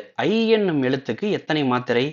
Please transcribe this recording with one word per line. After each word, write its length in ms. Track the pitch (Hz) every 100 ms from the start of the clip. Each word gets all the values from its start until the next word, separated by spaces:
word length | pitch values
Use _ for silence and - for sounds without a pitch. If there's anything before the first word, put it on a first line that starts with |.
| - -
ஐ 340 | 135 220 226
என்னும் 340 | 220 196 151
எழுத்துக்கு 420 | 127 139 - 113 208
எத்தனை 320 | 160 - 156
மாத்திரை? 420 | 135 123 123 120 139